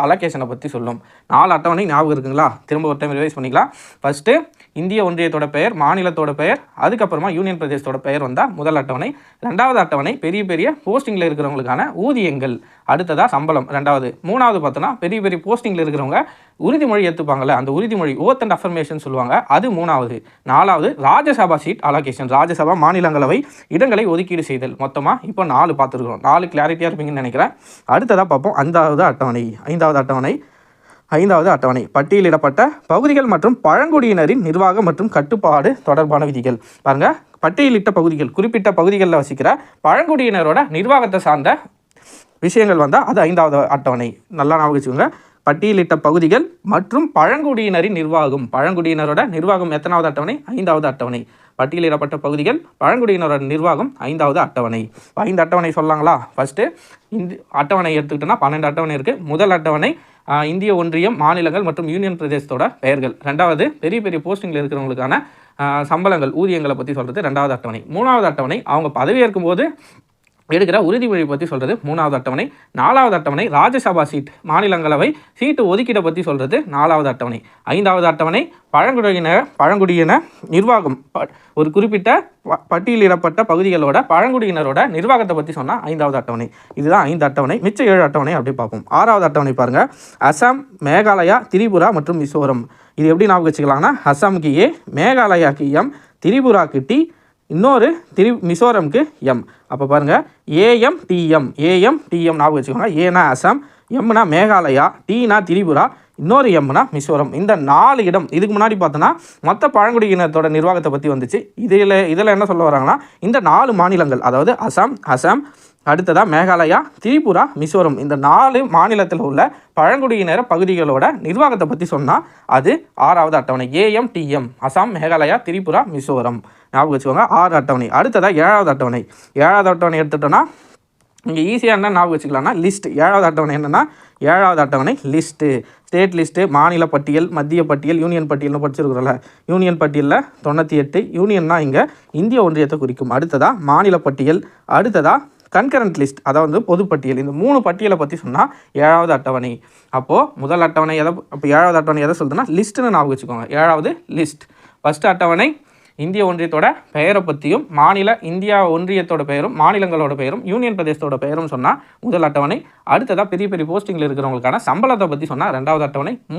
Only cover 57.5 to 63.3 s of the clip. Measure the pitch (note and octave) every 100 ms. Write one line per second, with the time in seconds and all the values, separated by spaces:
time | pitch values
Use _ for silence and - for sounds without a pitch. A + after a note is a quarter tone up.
57.5 | C#3+ D3 F#3+ E3+ D3+ C#3+ D3 D3 C#3+ C#3
58.5 | D#3 D3 D3 D#3+ C#3+ D3 C4 D#3 D#3 G3+
59.5 | F3 D#3 D3+ A3+ E4 _ _ - D3 D3+
60.5 | F#3 G#3 F3+ E3+ D#3+ G3 E3+ D3+ F3 E3
61.5 | F#3 F3 D#3 D#3+ F#3 G3 E3+ D3 C#3+ C#3+
62.5 | C3 D#3+ - C3+ C#3 B2+ - D3